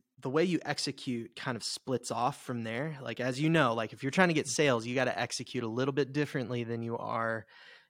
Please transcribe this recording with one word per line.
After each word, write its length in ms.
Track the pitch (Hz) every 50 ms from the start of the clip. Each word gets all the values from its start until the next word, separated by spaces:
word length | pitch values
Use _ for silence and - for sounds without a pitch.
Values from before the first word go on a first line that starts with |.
| - _ _ _
the 80 | - 135
way 140 | 127 156 175
you 160 | 196 170 135 -
execute 720 | - 147 - - 147 135 - - 139 123 117 117 110 -
kind 200 | - - 139 123
of 80 | 110 -
splits 480 | - - - - - 131 117 - -
off 320 | 120 117 120 131 139 - -
from 200 | - 127 117 113
there. 340 | 110 113 120 143 160 151 139
Like, 200 | 135 120 117 -
as 180 | 123 131 127 131
you 100 | 151 156
know, 240 | 165 165 147 123 113
like, 200 | 117 113 113 -
if 100 | - -
you're 80 | 135
trying 160 | - 190 190 175
to 60 | 165
get 140 | 151 147 143
sales, 380 | 123 - 156 143 123 117 110
you 80 | 120 123
gotta 220 | 135 127 123 - 98
execute 460 | 120 117 - - 127 - - 123 120
a 40 | 113
little 260 | 110 120 131 135 135
bit 180 | 143 139 131 135
differently 520 | 147 147 135 - 143 123 107 123 120 120
than 160 | 113 117 117
you 160 | 113 117 117 -
are 480 | - 110 113 117 113 113 113 113 110 - - - - - - - _ _